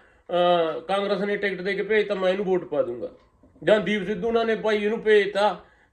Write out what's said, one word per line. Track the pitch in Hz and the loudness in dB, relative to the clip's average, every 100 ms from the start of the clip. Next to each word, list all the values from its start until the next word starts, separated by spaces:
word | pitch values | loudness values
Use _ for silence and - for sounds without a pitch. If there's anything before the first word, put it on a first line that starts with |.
| - _ - | -20 _ -4
ਅਹ, | 180 175 175 165 147 | 0 4 4 2 -4
ਕਾਂਗਰਸ | - 196 196 196 | -4 -2 -2 -2
ਨੇ | 202 202 | -2 -2
ਟਿਕਟ | 202 185 | -4 -4
ਦੇ | 180 | -4
ਕੇ | 190 | -4
ਭੇਜਤਾ, | 196 220 202 | 0 0 0
ਮੈਂ | 196 185 | 0 0
ਇਹਨੂੰ | 185 190 | 0 0
ਵੋਟ | 185 165 | -2 -2
ਪਾ | 147 | -2
ਦੂੰਗਾ। | 123 120 123 - _ _ _ _ | -2 -4 -10 -12 _ _ _ _
ਜਾਂ | 156 214 | 2 2
ਦੀਪ | 185 208 180 | 2 -2 -2
ਸਿੱਧੂ | 208 226 | -4 -2
ਉਹਨਾਂ | 226 226 | -2 0
ਨੇ | 214 | -2
ਭਾਈ | 214 214 | 0 0
ਇਹਨੂੰ | 208 220 | 0 -2
ਭੇਜਤਾ | 214 208 196 196 208 - - _ _ | 4 4 4 2 0 0 -10 _ _